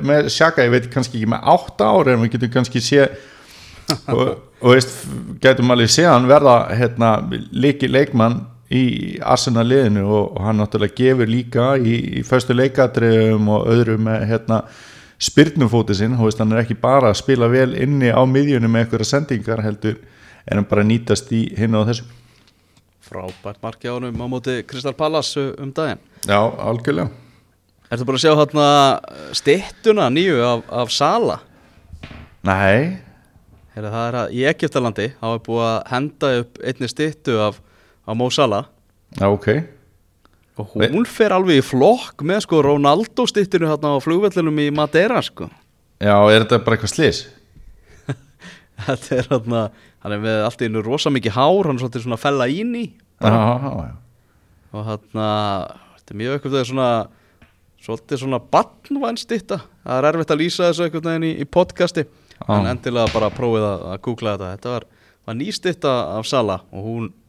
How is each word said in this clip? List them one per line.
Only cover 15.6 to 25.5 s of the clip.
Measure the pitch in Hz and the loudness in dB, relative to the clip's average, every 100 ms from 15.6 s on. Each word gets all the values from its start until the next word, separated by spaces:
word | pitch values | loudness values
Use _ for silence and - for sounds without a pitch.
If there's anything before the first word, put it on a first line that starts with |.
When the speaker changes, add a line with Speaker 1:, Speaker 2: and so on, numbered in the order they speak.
| 120 120 110 98 | 2 2 0 -2
Speaker 1:
sinn, | 110 123 | 0 2
þú | 110 | 0
veist, | 107 | 0
hann | 110 | 0
er | 113 | 0
ekki | 117 113 | -2 -2
bara | 120 135 123 | 2 4 4
að | 98 | 0
spila | - 127 117 | 0 2 4
vel | 127 131 - | 4 2 0
inni | 131 143 123 | 0 2 2
á | 113 | 4
miðjunum | 131 135 147 131 113 | 4 2 2 2 2
með | 117 117 | 2 0
einhverja | 113 107 | -2 0
sendingar, | 143 151 120 107 113 107 | -2 -2 -4 -4 -4 -4
heldur | 104 107 - | -4 -6 -6
er | - _ - - - | -14 _ -20 -20 -4
hann | 101 101 | -2 0
bara | 104 104 | 2 2
að | |
nýtast | 117 117 104 - | 0 0 -2 0
í | 113 113 - | -2 -2 -2
hinu | 113 110 | 0 2
og | 107 | 0
þessu. | 117 - - _ _ _ _ _ _ _ _ | -2 -8 -20 _ _ _ _ _ _ _ _
Speaker 2:
Frábært | - 92 92 92 101 104 | -16 -14 -12 -14 -16 -12
mark | 113 110 | -12 -10
hjá | 123 | -10
honum | 123 123 113 | -8 -8 -8
á | 123 | -6
móti | 127 123 127 | -6 -4 -6
Crystal | - 131 139 123 | -8 -8 -8 -4
Palace | 156 156 135 147 139 | -2 -2 -4 -6 -6